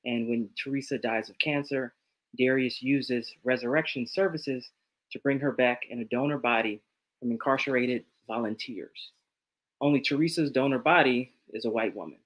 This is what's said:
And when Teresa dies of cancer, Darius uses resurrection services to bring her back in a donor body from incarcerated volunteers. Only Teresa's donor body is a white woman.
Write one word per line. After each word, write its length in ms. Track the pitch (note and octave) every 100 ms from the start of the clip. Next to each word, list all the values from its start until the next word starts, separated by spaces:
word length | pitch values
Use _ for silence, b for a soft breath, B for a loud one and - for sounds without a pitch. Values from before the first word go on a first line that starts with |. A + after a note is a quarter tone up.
| A#2+
And 240 | A#2+ A#2
when 180 | A#2 G#2+ -
Teresa 400 | C3+ C#3 C3 B2+
dies 320 | A2+ A2+ A2
of 100 | -
cancer, 540 | D#3 D3 C#3+ C3+ B2 _ _ _ _ -
Darius 440 | B2+ C3 B2+ -
uses 520 | B2+ C#3 B2 B2 A2+ -
resurrection 640 | B2 B2+ A#2+ D3 D#3 C3+ A#2+
services 640 | - F#3+ D#3+ D3 C3 - _ _ _ _
to 80 | -
bring 200 | C#3 C#3
her 100 | C#3+
back 340 | C3+ B2 B2 -
in 120 | A#2+
a 40 |
donor 340 | A2 B2 C#3+ C#3+
body 440 | A#2+ A#2 A2+ G#2 _ _ _ _
from 120 | B2
incarcerated 760 | A#2 C#3 C3 - B2+ B2 B2 - _ -
volunteers. 840 | A2+ A2+ A2 - G2+ - - - _ _ _ _ _ _ _
Only 200 | C#3+ C#3+
Teresa's 500 | - C#3+ E3 E3 D3
donor 280 | C3 C#3 C3
body 540 | D3 E3+ C3 B2 B2+ _ _
is 120 | A2+
a 60 | A2+
white 260 | A2 A2 G2
woman. 220 | D#2+ C2